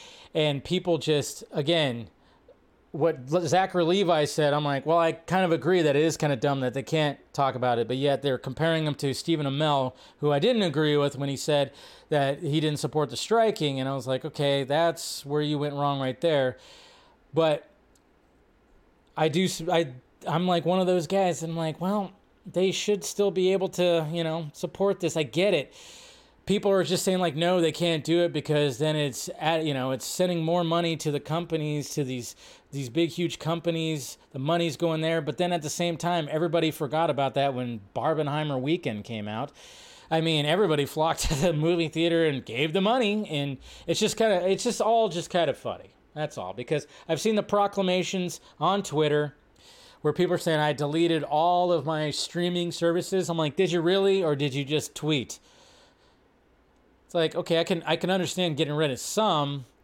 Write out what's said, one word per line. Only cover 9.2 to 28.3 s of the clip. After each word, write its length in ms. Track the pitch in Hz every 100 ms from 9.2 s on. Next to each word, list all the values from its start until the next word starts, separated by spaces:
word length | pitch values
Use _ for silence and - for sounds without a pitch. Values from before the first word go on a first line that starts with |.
| - 160 139
Amell, 480 | 139 156 143 127 - - -
who 140 | 147
I 60 | 143
didn't 240 | 190 240
agree 340 | 185 147 151 147
with 180 | 143 127
when 140 | 139
he 60 | 135
said 360 | - 147 135 - - - -
that 300 | 151 139 143
he 200 | 165 151
didn't 200 | 156 147
support 280 | 147 151 147
the 80 | 120
striking, 640 | - 226 226 - 151 135
and 80 | 131
I 60 |
was 120 | 139 120
like, 180 | 131
"Okay, 400 | 156 - 143 139
that's 600 | 131 147 170 160 - -
where 160 | 143 147
you 160 | 151 147
went 180 | 147
wrong 240 | 143 143 139
right 220 | 131 127
there." 380 | 170 147 131 - - - - - - _ _
But 360 | 135 160 151 - _ _ _ _ _ _ _ _ _ _ _ _ _ _ -
I 120 | 156
do, 160 | 151
s-, 180 | 185 - 165
I, 220 | 170 165 127 - _ -
I'm 220 | 156 180
like 160 | 175
one 160 | 160 185
of 80 | 180
those 180 | 180 156
guys, 380 | 196 185 165
and 80 | 165
I'm 40 | 165
like, 240 | 160 151
"Well, 300 | 180 208 190 - _ _
they 280 | - 165 185
should 320 | - - 208
still 260 | - - 202
be 220 | 180 185
able 160 | 190 185
to, 400 | - 175 170 151
you 140 | 170
know, 260 | 165 160 156
support 460 | - 170 - 196 196
this." 180 | 165 160
I 60 |
get 320 | 143 151 196
it. 180 | 170 - - - - - - - _
People 280 | - 196 208
are 100 | 196
just 220 | 151 180
saying, 160 | - 185
like, 160 | 180 143
"No, 240 | 170 185
they 100 | 165
can't 320 | 147 170 165
do 200 | 143 170
it 100 | 175